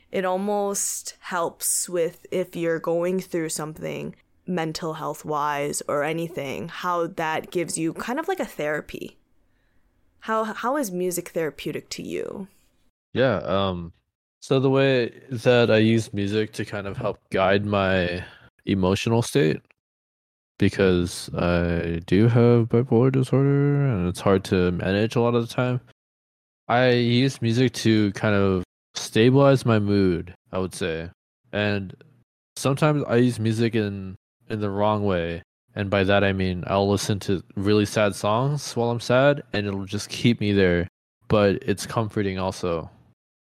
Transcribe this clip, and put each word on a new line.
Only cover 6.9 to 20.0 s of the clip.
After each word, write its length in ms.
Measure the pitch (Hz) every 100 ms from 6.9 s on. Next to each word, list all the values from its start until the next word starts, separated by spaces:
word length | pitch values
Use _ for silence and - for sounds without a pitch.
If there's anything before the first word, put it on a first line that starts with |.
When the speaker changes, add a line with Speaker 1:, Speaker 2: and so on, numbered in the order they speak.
| 175
Speaker 1:
that 460 | 170 - 160 156 -
gives 260 | 175 165 -
you 140 | 160
kind 260 | - - 269
of 120 | 320
like 100 | 359
a 60 |
therapy. 720 | 233 - 151 151 - - - - _ _ _ _ _ _ _ _ _ _
How, 240 | - 220
how 320 | 220 202 233 302
is 120 | 220
music 400 | 180 180 180 -
therapeutic 600 | 175 156 - - - -
to 120 | -
you? 460 | - 82 50 - 190 _ _ _ _ _ _
Speaker 2:
Yeah, 260 | 110 131 95
um, 520 | - 95 98 87 85 - _ _ _ _
so 220 | - 135
the 80 | 135
way 520 | 135 135 127 113 - -
that 400 | 120 127 120 113
I 100 | 110
use 340 | 110 113 110
music 400 | 101 101 107 107
to 100 | -
kind 240 | 104 104 98
of 80 |
help 240 | - 104 92 _
guide 360 | 95 95 101
my 580 | 104 101 95 95 87 90 90 - - _
emotional 560 | - 98 92 98 113 117
state, 380 | - 143 156 - _ _ _ _